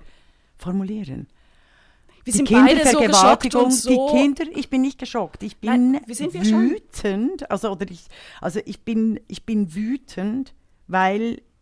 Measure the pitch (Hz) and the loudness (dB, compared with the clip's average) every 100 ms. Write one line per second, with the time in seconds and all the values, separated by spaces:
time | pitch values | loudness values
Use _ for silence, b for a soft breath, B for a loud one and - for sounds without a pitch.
0 | b b b b b - 175 196 190 214 | b b b b b -16 -6 -6 -6 -8
1 | 151 131 147 b b b b b b b | -10 -12 -14 b b b b b b b
2 | b b 247 196 269 226 262 330 277 294 | b b -4 -2 4 6 8 6 4 4
3 | 220 196 190 240 254 247 254 247 233 254 | 4 6 6 4 2 2 2 2 2 2
4 | 277 254 285 277 320 320 - 262 269 - | 2 2 2 0 -6 -8 -4 -2 -2 -4
5 | 254 233 185 - 208 - 214 247 247 277 | -8 -8 -8 -10 -14 -8 -2 2 2 0
6 | 220 208 185 - 208 220 247 427 - - | -4 -8 -8 -2 2 2 2 -2 -8 -6
7 | 208 196 262 381 - 196 214 196 185 170 | -4 -2 -4 -4 -6 -4 -4 -6 -10 -12
8 | - B B B 175 185 - - - 220 | -20 B B B -8 -6 -8 -12 -4 -2
9 | 220 208 - 190 - 220 185 170 214 269 | -2 -4 -10 -14 -4 -4 -4 -6 -6 -8
10 | - - 202 254 262 - _ _ - 185 | -10 -8 -6 -6 -8 -14 _ _ -4 0
11 | 185 208 233 - _ _ | 0 0 -4 -8 _ _